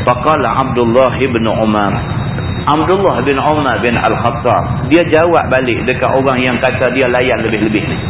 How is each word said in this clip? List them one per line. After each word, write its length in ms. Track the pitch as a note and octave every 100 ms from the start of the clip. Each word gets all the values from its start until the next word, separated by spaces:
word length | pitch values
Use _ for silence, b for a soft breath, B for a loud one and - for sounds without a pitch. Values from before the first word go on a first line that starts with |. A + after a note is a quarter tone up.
Faqala 480 | B2 A#2+ D3+ D#3 A#2+
Abdullah 640 | A#2+ C3 A#2+ A#2 A#2+ B2+ A#2
bin 280 | C3+ A#2 A2+
Umar. 440 | A2 A2 G#2 G2+ F#2+ - - - - - - -
Abdullah 560 | D3+ D#3+ F#3+ F#3+ B2+
bin 160 | C3+ C3+
Umar 400 | C3+ D3+ C#3 A2
bin 160 | A#2 A#2
Al-Khattab, 960 | A2 G#2+ A#2+ A#2 B2 G2 - - -
dia 80 | D#3+ D#3
jawab 400 | D#3 F3 D#3+ -
balik 320 | B2+ B2+ A#2 A#2+
dekat 240 | B2+ B2
orang 320 | B2+ C3+ B2+
yang 160 | B2+ A#2+
kata 320 | B2+ A2+ B2
dia 160 | B2+ B2+
layan 320 | B2 B2+ A2+ A2
lebih-lebih 360 | A2 A2 G#2+ F2
ni. 100 | F2